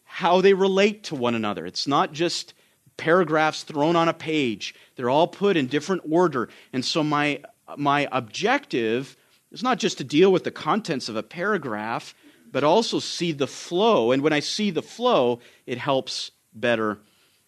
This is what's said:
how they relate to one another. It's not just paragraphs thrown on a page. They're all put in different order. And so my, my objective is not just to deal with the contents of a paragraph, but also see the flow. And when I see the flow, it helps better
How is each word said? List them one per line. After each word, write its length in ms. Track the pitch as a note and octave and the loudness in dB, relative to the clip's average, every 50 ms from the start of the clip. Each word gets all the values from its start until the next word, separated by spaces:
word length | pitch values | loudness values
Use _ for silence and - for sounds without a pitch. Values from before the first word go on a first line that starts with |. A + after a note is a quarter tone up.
| _ | _
how 360 | - - - F#3 E3+ F3+ F#3+ | -16 -6 -2 2 4 4 6
they 140 | F#3 G3 G3 | 6 6 6
relate 500 | F#3 G3 G3 F#3+ F#3+ G3+ A3 G#3 G#3+ - | 6 4 2 4 4 2 2 0 -2 -8
to 100 | - D#3 | -8 -4
one 220 | B2+ A#2+ A#2+ A#2 | -2 0 0 0
another. 280 | A2+ G#2+ G#2 G2 E2+ D#2+ | 0 -2 -2 -4 -4 -8
It's 220 | F#2 - - - | -8 -8 -6 -2
not 260 | C#3 C#3 D#3+ F#3+ D#3+ | 0 2 2 0 0
just 400 | D3+ C#3+ F3 E3 - - - - - _ _ _ _ _ _ _ _ | -2 -2 -2 -2 -2 -6 -10 -12 -18 _ _ _ _ _ _ _ _
paragraphs 680 | - - D#3+ E3+ F#3+ F3 D3+ D#3+ D#3 D#3 D#3 D3+ - | -4 0 2 4 4 4 2 2 2 2 0 0 -4
thrown 320 | - - D#3 C#3+ D3 E3+ E3+ | -10 -6 -2 0 2 2 4
on 140 | E3 E3 E3 | 4 2 2
a 60 | D#3+ | 0
page. 600 | D#3+ - D#3+ D#3 D#3 C3+ A#2 G#2 F2+ - - - - - _ _ | -2 -4 -2 -2 0 0 0 -2 -4 -8 -12 -14 -16 -20 _ _
They're 140 | - B2 A#2+ | -4 0 2
all 180 | C3+ D3+ F3 E3+ | 2 4 2 2
put 280 | - - F#3+ G3+ F#3 | 0 0 0 0 2
in 120 | D#3 C3 B2 | 2 0 0
different 340 | C#3 D3 - - F#3+ - - D3+ | -2 -2 -2 -2 -4 -4 -2 0
order. 380 | D#3 F3 F3+ D#3+ C#3 B2 G#2 - - - - _ | 2 2 2 2 2 -2 -4 -6 -8 -16 -14 _
And 120 | - B2+ B2 | -6 -6 -4
so 200 | - - E3 D3+ | -2 -2 -2 0
my, 360 | D3+ D3 D3 D3 D3 C#3 - - - _ _ _ - - | 0 0 0 0 0 -2 -4 -8 -16 _ _ _ -16 -8
my 320 | - C#3+ C#3+ C#3+ C#3+ C#3+ - | -4 0 0 2 0 0 -2
objective 1040 | - C3 A#2+ G#2+ - - F3 A3+ C4+ C#4+ - - - B2+ A2+ G#2+ A2+ B2+ C#3 - - _ _ _ _ _ _ _ | -4 -4 -6 -6 -6 -4 -2 0 0 -2 -2 -4 -4 -2 0 0 0 -2 -4 -8 -14 _ _ _ _ _ _ _
is 100 | - D3 | -12 -6
not 160 | G#3+ C4 A#3+ F3+ | -2 -2 -2 0
just 200 | A3 F3+ - - | -2 -4 -4 -6
to 60 | C#3+ | -6
deal 280 | A#2+ C#3+ D3+ F#3 G3 | 0 4 4 6 6
with 100 | F#3 E3 | 4 2
the 80 | - A#2 | 0 -4
contents 580 | - - - D#3 F3+ G#3+ - - D3 B2 - - | -8 -6 -2 -2 -2 -2 -2 -4 -6 -6 -6 -6
of 60 | G#2+ | -8
a 80 | A2 | -8
paragraph, 920 | G#2 - - F3 F#3 G#3 G#3+ F3 D3+ B2+ G#2+ G#2 G#2+ A2+ A#2+ D3+ - - - _ _ - _ _ _ - | -8 -8 -8 -6 -4 -4 -4 -4 -4 -6 -6 -6 -6 -6 -6 -8 -10 -12 -20 _ _ -20 _ _ _ -8
but 140 | - C3 C#3+ | -2 0 2
also 340 | D3+ F3 A3 A3+ - F3 D3 | 4 4 4 2 0 -2 -4
see 320 | - - - - F3 E3+ | -4 -6 -6 -4 -4 -2
the 160 | D3+ C3+ C3+ | -2 -2 -4
flow. 640 | - - - - - F3 F3+ A3 A#3 G#3 C#3 A2+ A#2+ | -6 -6 -10 -10 -4 0 2 4 4 4 4 4 2
And 100 | C3 C#3 | 2 2
when 100 | C#3 D#3 | 2 2
I 80 | D3+ D3 | 0 0
see 300 | C#3 - - - G#3+ G3+ | -2 -4 -4 -2 -2 -2
the 120 | D#3+ D3 | -2 -4
flow, 580 | - - - - A#3+ B3 A3 D3+ B2 B2 A#2+ A#2 - - _ _ _ | -6 -8 -6 -2 0 2 4 4 4 2 0 -2 -6 -16 _ _ _
it 120 | C#3+ B2+ A#2+ | -10 -10 -4
helps 520 | A2+ C#3+ C3+ C3 B2+ - - - - - - _ _ _ | -2 0 0 0 -2 -4 -8 -10 -12 -12 -16 _ _ _
better 460 | - A2 B2 A#2+ A#2 A2+ A2 G#2+ G2+ G#2 _ _ _ _ _ _ _ _ _ | -8 -2 0 0 2 2 0 -2 -4 -6 _ _ _ _ _ _ _ _ _